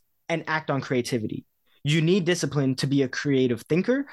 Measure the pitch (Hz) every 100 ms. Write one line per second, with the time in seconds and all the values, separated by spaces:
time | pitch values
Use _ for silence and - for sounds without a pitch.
0 | _ _ - 165 - 156 156 139 - 127
1 | 120 123 107 - - _ _ _ 143 160
2 | 160 202 165 175 151 147 131 131 139 139
3 | 127 - 147 135 127 117 - 160 196 269
4 | 277